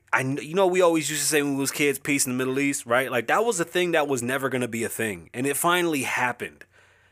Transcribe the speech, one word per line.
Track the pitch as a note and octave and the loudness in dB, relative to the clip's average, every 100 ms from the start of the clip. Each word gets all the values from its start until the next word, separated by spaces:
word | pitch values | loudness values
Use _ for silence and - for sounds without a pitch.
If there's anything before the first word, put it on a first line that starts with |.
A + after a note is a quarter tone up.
| - | -2
I | A#2 | 0
kn-, | C3 C#3 C#3 | 0 -2 -2
you | |
know, | F3 F#3+ | 2 4
we | F3+ | 6
always | F3 E3 D3 | 4 4 -2
used | D3+ | -2
to | C#3+ | 0
say | D3+ | 2
when | C#3+ C#3 | 2 0
we | |
was | C3+ | -2
kids, | - C#3+ C#3 | 0 0 0
"Peace | - C#3+ C3 | -2 0 0
in | |
the | B2 | -2
Middle | C3 C3 | -2 0
East," | C#3+ C#3 A#2 | -2 -2 0
right? | A#2+ C3 | 0 2
Like, | B2 A2+ | -2 0
that | E3 A#3 | 2 2
was | F3+ | 0
a | E3 | -2
thing | F3+ F3+ | 0 0
that | D#3+ C#3+ | 2 0
was | C3 | 0
never | A#2+ C3+ C3 | -2 -2 -2
gonna | B2 B2 | -2 -4
be | A2+ | -4
a | G#2+ | -4
thing. | - A2+ F2+ E2 | -4 -4 -4 -10
And | A#2+ C3+ | -6 -4
it | C3+ | 0
finally | E3+ F3+ E3+ D3 | 0 2 0 -2
happened. | A2+ B2 B2+ - F#2 C#2+ - _ _ _ _ | -2 -2 -2 -4 -10 -12 -20 _ _ _ _